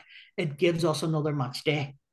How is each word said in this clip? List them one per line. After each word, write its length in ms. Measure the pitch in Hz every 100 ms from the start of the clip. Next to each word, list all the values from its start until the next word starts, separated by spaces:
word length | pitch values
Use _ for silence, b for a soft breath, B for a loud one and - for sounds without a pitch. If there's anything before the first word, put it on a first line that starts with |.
| - B B -
it 200 | 170 139
gives 260 | 175 165
us 200 | 165 151
another 300 | 165 156 151
match 300 | 147 123 -
day. 320 | 156 147 135 - _